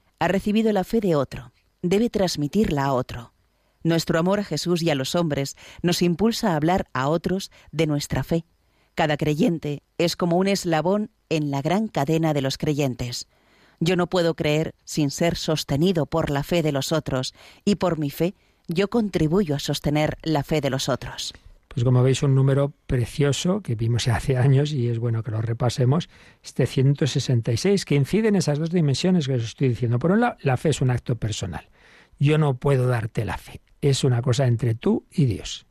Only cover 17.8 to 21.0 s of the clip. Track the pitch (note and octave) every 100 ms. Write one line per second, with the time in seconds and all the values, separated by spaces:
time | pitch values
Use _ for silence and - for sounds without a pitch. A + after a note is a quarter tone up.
17.8 | F#3 D#3+ D3 - E3+ - _ _ - E3
18.8 | G3+ A#3+ G#3 F3 D#3 F#3 E3+ C#3+ - D3
19.8 | D3+ D3+ D3+ C#3 D#3+ D3 - D#3 C3+ C3
20.8 | - B2